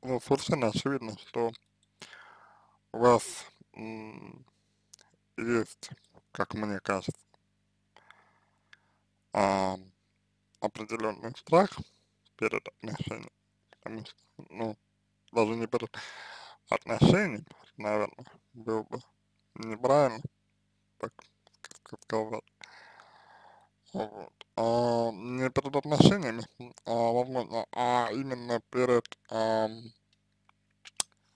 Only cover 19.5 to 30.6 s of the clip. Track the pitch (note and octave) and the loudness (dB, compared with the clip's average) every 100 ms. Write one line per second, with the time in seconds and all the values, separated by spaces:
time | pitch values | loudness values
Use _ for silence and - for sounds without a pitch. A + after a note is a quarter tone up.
19.5 | - A2+ A2 B2+ C#3+ C3+ A2 - _ _ | -12 -10 0 6 6 6 2 -12 _ _
20.5 | _ _ _ _ - - - - _ _ | _ _ _ _ -10 -10 -10 -20 _ _
21.5 | _ - - - - - A2 A2 A2 - | _ -18 -18 -20 -16 -4 -2 -2 -6 -10
22.5 | - - - - - - - - - - | -20 -20 -20 -20 -20 -20 -20 -20 -20 -20
23.5 | - _ _ _ - G#2+ G#2 - - - | -20 _ _ _ -6 -6 -8 -16 -18 -10
24.5 | - A2+ A#2+ A#2+ A#2 A#2 G2 A#2+ B2+ C3 | -2 2 4 4 2 0 -2 -6 -2 0
25.5 | C#3 C#3 C#3 D3 C#3+ - G3 C3 A#2 - | 0 0 -2 0 6 6 6 -2 -6 -10
26.5 | - B2 - - A#2 A#2 A#2+ B2+ B2+ A2 | -16 -18 -12 -2 2 2 2 0 -2 -4
27.5 | A2+ - - B2 B2 A#2 A#2+ C3+ B2 A#2+ | -4 -4 -2 2 2 2 -2 -6 -6 -2
28.5 | A#2 - B2+ B2 A#2+ - - - A2+ A2 | -4 -2 0 4 4 2 -14 -6 0 2
29.5 | A2 A2 A2+ A#2 _ _ _ _ _ _ | 2 2 -2 -16 _ _ _ _ _ _
30.5 | _ | _